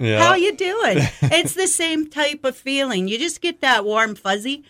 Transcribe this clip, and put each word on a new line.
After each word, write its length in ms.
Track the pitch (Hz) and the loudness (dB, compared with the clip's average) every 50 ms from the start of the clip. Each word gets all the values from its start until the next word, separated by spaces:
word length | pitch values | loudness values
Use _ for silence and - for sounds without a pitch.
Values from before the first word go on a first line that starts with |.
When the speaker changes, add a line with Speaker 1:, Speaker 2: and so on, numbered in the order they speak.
Speaker 1:
Yeah. 180 | 123 110 110 107 | 0 2 4 4
Speaker 2:
how 160 | 330 349 381 | 4 4 4
you 180 | 359 349 415 302 | 4 2 0 0
doing?" 420 | - 381 359 392 453 427 240 185 - | -2 -2 -2 -2 0 0 2 2 2
Speaker 1:
<laughs> 240 | 135 - - - | 0 0 -2 -2
Speaker 2:
It's 320 | 151 135 302 339 349 - - | 0 2 2 2 0 0 -2
the 140 | 359 381 370 | -2 -2 0
same 420 | - - 330 330 320 311 311 302 | 0 -2 -2 -2 -2 -2 -4 -4
type 320 | - 285 294 285 294 294 - | -2 -2 -2 -2 -2 -4 -4
of 120 | 262 254 | -6 -6
feeling. 500 | - - 269 277 277 277 254 220 185 185 | -6 -6 -4 -2 -2 -2 -2 -2 -2 -2
You 120 | 196 220 233 | -2 -4 -4
just 220 | 311 330 311 - | -4 -6 -6 -6
get 200 | - 339 330 - | -6 -6 -6 -2
that 240 | 294 254 247 214 202 | 0 2 2 2 0
warm 320 | 208 214 220 220 214 208 | 0 0 0 0 0 -4
fuzzy. 480 | - - 196 196 208 214 262 277 294 - | -4 -4 -4 -4 -2 -4 -6 -8 -10 -12